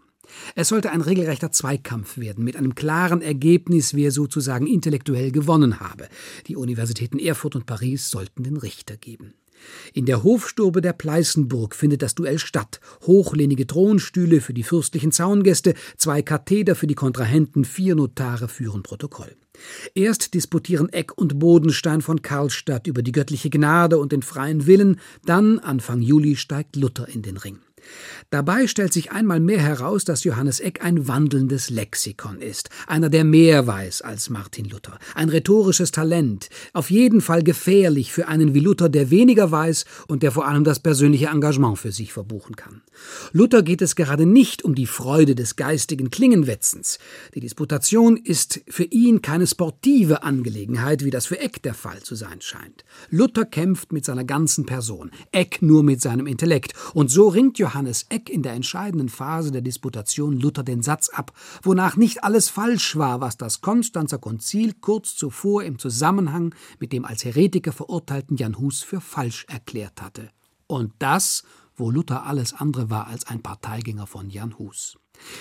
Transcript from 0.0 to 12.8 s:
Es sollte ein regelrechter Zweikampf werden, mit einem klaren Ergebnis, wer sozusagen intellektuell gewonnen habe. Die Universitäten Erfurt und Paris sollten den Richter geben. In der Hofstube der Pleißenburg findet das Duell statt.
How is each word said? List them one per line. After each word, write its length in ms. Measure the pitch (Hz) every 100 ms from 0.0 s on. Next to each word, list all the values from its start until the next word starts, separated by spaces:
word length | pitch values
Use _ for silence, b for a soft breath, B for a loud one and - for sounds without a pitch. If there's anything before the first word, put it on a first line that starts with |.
| _ _ B B B -
Es 140 | 165
sollte 220 | 220 196
ein 100 | 160
regelrechter 500 | 151 185 160 139 160
Zweikampf 640 | - 135 139 - 117 98 -
werden, 280 | 113 101 117
mit 100 | 123
einem 200 | 131 123
klaren 460 | 151 160 180 170
Ergebnis, 720 | 160 143 156 175 175 170 143
wer 200 | 143 143
sozusagen 520 | 135 147 151 135 123 147
intellektuell 680 | 196 165 139 151 123 131
gewonnen 480 | 135 147 160 131 110
habe. 260 | - - - B B B -
Die 80 | -
Universitäten 640 | 123 117 117 113 120 143
Erfurt 380 | 160 151 147 123
und 80 | -
Paris 440 | 113 127 135 -
sollten 340 | - 95 -
den 120 | 127 147
Richter 400 | 107 - - 110
geben. 380 | - 113 104 _ _ B B B B
In 120 | - 123
der 180 | 123
Hofstube 560 | 151 233 - - 202 175
der 140 | 175
Pleißenburg 840 | - 156 156 147 160 131 123 110 -
findet 260 | 147 143
das 140 | 135 -
Duell 240 | 156 156
statt. 400 | - 151 - -